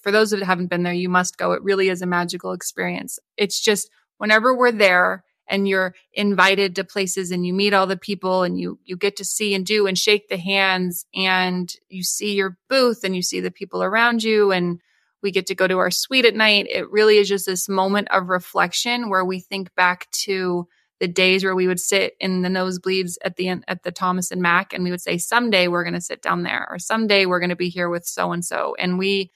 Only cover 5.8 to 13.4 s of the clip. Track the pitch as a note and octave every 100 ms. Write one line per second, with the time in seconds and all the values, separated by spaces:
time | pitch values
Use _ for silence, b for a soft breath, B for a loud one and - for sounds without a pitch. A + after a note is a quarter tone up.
5.8 | F#3 b b - G3+ F#3+ F#3+ G3 G3 F3+
6.8 | F#3+ G#3 F#3 G3 F3 F3+ F3+ F#3 G3+ G3
7.8 | F#3+ F#3 - F#3+ F#3+ F#3 F3 F3+ F3 -
8.8 | - F3+ G3+ G3+ G3 - G#3 G3 F3+ G#3+
9.8 | G3 F#3 - G#3 - F#3+ F3+ G3 F#3+ F#3
10.8 | F#3 E3+ - F#3 F#3+ F#3 F3+ F3+ F3 -
11.8 | _ F#3+ F3+ - G3+ G3 F#3+ F3+ _ C4+
12.8 | B3 A3 F#3+ F#3 F3 F#3